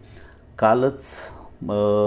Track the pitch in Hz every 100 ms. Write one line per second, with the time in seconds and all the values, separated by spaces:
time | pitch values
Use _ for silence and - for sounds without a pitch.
0 | - - - - - - 110 120 127 139
1 | - - - - - - - 104 104 104